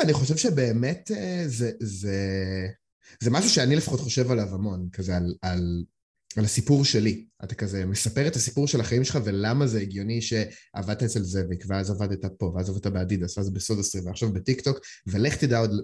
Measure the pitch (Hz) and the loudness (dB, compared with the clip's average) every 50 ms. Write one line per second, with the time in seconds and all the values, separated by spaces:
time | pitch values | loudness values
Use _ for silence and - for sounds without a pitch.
0 | 302 156 147 143 135 131 160 156 - 233 160 135 127 117 113 117 123 135 175 175 | 4 4 4 2 2 2 0 2 2 2 2 2 2 2 2 2 0 0 -2 -4
1 | - - 214 208 190 185 180 175 170 147 120 113 120 113 110 - 117 104 98 92 | -6 -6 -6 -4 -4 -4 -4 -4 -4 -4 -2 -2 -2 -2 -2 -4 -8 -8 -6 -6
2 | 98 101 98 98 98 95 95 95 95 95 95 95 92 98 - - _ _ _ _ | -4 -2 -2 0 0 0 -2 -2 -2 -2 -2 -4 -4 -6 -8 -10 _ _ _ _
3 | _ - - _ 110 117 123 165 202 240 - 156 127 127 147 165 - - 139 123 | _ -20 -12 _ 0 2 2 4 4 4 4 4 4 4 4 4 2 0 -2 -2
4 | 147 120 - 135 123 123 127 110 104 92 95 95 104 104 92 90 90 90 - - | -2 -2 0 0 2 2 2 0 0 -2 -2 -4 -4 -4 -4 -4 -6 -6 -6 -6
5 | 92 92 90 90 87 87 - - - 92 90 90 87 87 87 87 85 - _ _ | -4 -2 0 0 0 -2 -4 -4 -4 -2 -2 0 0 0 -2 -4 -6 -8 _ _
6 | _ _ _ _ _ _ - 110 104 107 - - - - 143 139 139 - - 110 | _ _ _ _ _ _ -2 0 0 2 2 0 4 4 4 4 4 4 4 4
7 | 107 110 - - - - _ _ 101 - - - 107 95 98 95 92 92 98 - | 2 2 0 0 -6 -16 _ _ -12 -10 -6 -6 -4 -4 -2 -2 -2 -2 0 0
8 | - 107 - 135 143 165 - 127 - - - 139 147 143 - 120 110 92 117 123 | 0 0 0 2 0 2 0 0 -2 0 0 0 0 2 2 0 2 2 2 2
9 | 131 - - 143 104 104 98 98 104 110 123 143 143 123 110 110 98 98 95 101 | 2 2 0 0 0 0 0 0 2 2 2 2 2 2 2 0 -2 -2 -4 -4
10 | 98 107 117 120 113 - 117 110 104 - - - - _ - 101 92 98 107 - | -4 -2 -2 -2 -2 0 0 0 -2 -2 -6 -14 -20 _ -8 -6 -4 -2 0 0
11 | 127 113 - 110 95 90 95 95 87 90 90 87 - 95 95 98 95 101 101 92 | 0 0 0 0 -2 0 0 -2 0 -2 -4 -6 -4 -4 -2 -2 0 0 0 0
12 | 104 98 101 90 - 95 - - 101 85 85 90 92 98 95 98 - 101 95 92 | 0 -2 -2 -2 -4 -6 -4 -4 -4 -2 -2 -2 -2 -2 -2 -2 -2 -2 -2 0
13 | 92 90 104 92 87 87 - 101 98 98 95 95 - - 110 101 98 - - 95 | 0 0 0 -2 -2 -2 -2 -4 -2 -2 -2 -4 -2 -2 -2 0 0 -2 -4 -4
14 | 87 90 98 - 117 110 95 92 - 131 127 131 - 139 135 - - - - - | -6 -6 -4 -2 -2 -2 -2 0 0 0 0 2 2 0 -2 -2 -6 -14 -20 -12
15 | _ 98 95 98 120 147 143 - 151 127 120 113 113 104 104 104 | _ -2 2 4 4 4 4 2 4 4 4 4 4 2 2 0